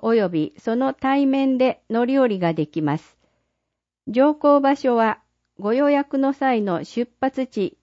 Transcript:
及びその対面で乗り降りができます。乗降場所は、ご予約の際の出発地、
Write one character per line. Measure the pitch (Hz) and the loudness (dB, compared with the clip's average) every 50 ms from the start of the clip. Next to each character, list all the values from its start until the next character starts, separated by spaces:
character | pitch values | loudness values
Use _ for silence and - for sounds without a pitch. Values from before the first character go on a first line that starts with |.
| - | 0
及 | 226 226 226 202 180 | 0 2 2 2 0
び | 175 156 151 - - | -2 -2 -4 -4 -6
そ | - - 226 226 | -8 -6 -4 -2
の | 247 269 269 262 | -2 -2 -4 -4
対 | - - 262 269 285 285 | -4 -2 -2 0 0 0
面 | 269 262 269 269 269 262 247 | 0 0 0 0 0 0 2
で | 254 254 - - _ - | 0 0 -2 -4 _ -4
乗 | 220 233 247 | -2 -2 0
り | 247 269 | 0 2
降 | 277 262 240 | 2 2 2
り | 202 185 | 0 0
が | 175 165 160 | -2 -2 -2
で | 160 151 - | -2 -4 -4
き | - 165 | -4 -4
ま | 156 147 143 | -2 -2 -2
す。 | 156 - _ _ _ _ _ _ _ _ _ _ _ _ _ _ _ _ _ _ _ - | -4 -6 _ _ _ _ _ _ _ _ _ _ _ _ _ _ _ _ _ _ _ -12
乗 | - 214 247 269 302 294 | -4 0 2 2 2 2
降 | 302 - 285 285 285 | 2 2 4 4 4
場 | 277 277 285 | 4 2 0
所 | - - 254 240 | 0 0 0 0
は、 | 233 226 220 - - _ _ _ _ _ _ _ - | 2 0 0 -2 -6 _ _ _ _ _ _ _ -8
ご | 196 208 226 | -4 -2 0
予 | 262 285 285 | 0 2 2
約 | 285 277 277 - - | 2 0 0 -2 -2
の | 269 269 269 | -2 -2 -2
際 | 269 - 277 269 254 220 | -2 -2 0 0 0 0
の | 208 196 175 160 156 | 0 -2 -4 -4 -6
出 | - - 233 240 - _ - | -6 -6 -6 -6 -6 _ -4
発 | - 269 - 262 254 | -4 -4 -4 -4 -6
地、 | 247 - 220 190 175 - _ | -6 -4 -4 -4 -4 -6 _